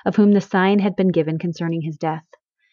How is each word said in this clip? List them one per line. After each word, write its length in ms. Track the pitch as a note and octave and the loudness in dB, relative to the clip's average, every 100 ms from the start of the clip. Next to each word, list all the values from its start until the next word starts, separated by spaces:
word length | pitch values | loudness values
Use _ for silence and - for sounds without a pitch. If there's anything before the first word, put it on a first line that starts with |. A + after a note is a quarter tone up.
| - | -4
of 100 | G#3+ | 2
whom 180 | G#3 | 4
the 80 | G3 | 4
sign 360 | - F#3+ F#3+ G3+ | 0 0 2 2
had 180 | G3 F#3+ | 0 0
been 120 | F#3+ | 0
given 320 | E3+ D#3 D#3+ | 2 -2 -4
concerning 420 | F3 D#3+ E3 E3 | -6 -6 -6 -4
his 160 | D#3 D3+ | -6 -6
death. 280 | D#3+ D#3+ _ _ _ _ _ | -6 -6 _ _ _ _ _